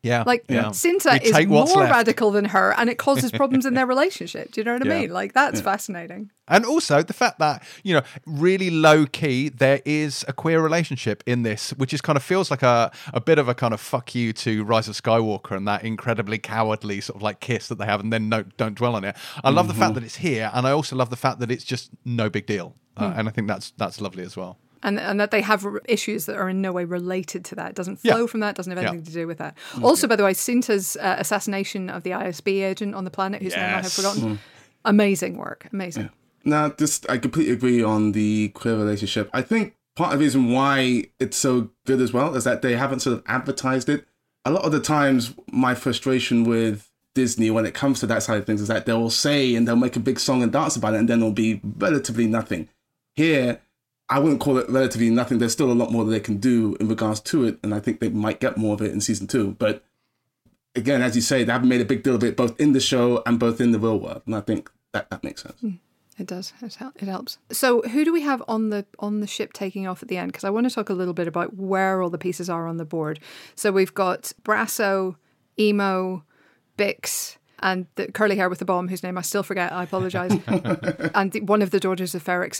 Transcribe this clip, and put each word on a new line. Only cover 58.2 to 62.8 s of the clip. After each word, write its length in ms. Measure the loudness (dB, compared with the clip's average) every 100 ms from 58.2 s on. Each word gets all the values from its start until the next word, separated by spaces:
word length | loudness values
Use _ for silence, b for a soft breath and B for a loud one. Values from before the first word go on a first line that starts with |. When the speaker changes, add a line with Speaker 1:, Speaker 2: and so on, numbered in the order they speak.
| -2 -2
Speaker 3:
get 180 | -2 0
more 160 | 0
of 80 | 0
it 100 | -2
in 80 | -2
season 260 | -2 -2 0
two. 280 | 0 0 0
But 240 | -2 -2 _ _ _ _ _ _ _ _ _ -4
again, 260 | 0 2
as 140 | 2 0
you 60 |
say, 220 | 2 2
they 80 | 2
haven't 180 | 2 4
made 120 | 2
a 40 | 2
big 180 | 0
deal 120 | 2 2
of 80 |
it 120 | 2 2
both 220 | 0 2
in 140 | 4
the 60 |
show 420 | 4